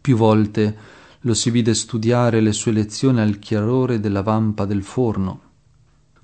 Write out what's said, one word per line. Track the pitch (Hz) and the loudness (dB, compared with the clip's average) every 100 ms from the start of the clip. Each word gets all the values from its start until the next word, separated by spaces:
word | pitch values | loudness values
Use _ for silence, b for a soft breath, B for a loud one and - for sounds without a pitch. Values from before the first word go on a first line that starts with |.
Più | 139 110 | 0 4
volte | 110 107 107 110 107 107 B B B B | 4 4 2 0 -2 -4 B B B B
lo | 120 | -4
si | 110 120 | -2 0
vide | 120 113 | 0 2
studiare | 110 - 117 110 120 120 113 | 0 -2 -2 0 2 2 2
le | 110 | 2
sue | 104 120 | 0 -2
lezioni | 107 104 - 135 120 | -2 -2 -2 0 2
al | 104 104 | 0 -2
chiarore | - 107 110 131 127 113 | -4 -2 0 0 0 -2
della | 104 98 | -2 -2
vampa | 104 110 110 104 | 0 0 0 -2
del | 101 101 | -2 -4
forno. | 95 131 117 98 92 - _ _ _ _ _ _ _ _ | -4 -2 -2 -2 -4 -8 _ _ _ _ _ _ _ _